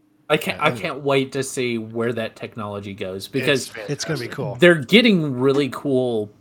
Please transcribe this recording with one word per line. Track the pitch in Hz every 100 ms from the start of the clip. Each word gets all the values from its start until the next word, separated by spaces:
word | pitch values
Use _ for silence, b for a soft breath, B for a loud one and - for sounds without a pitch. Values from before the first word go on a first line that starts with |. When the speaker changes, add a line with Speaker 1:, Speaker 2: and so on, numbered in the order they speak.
| _ _ -
Speaker 1:
I | 156
can't, | 185 -
Speaker 2:
Yeah, |
Speaker 1:
I | 151
Speaker 2:
I |
Speaker 1:
can't | 202 175 135
wait | 139 139 135
to | 139
see | 131 - 123 117
where | 110 113 117
that | 113 110
technology | - 110 - 104 104 101
goes, | 95 92 95 -
because | 135 131 135 -
Speaker 2:
It's | - -
Speaker 3:
It's | 143
gonna | - 143
be |
Speaker 2:
fantastic. | 117
Speaker 3:
cool. | - 110 120
Speaker 1:
they're | 175
getting | 165 120 220 247 185 151 123
really | 135 135 139
cool, | - 147 127 127 113 104 _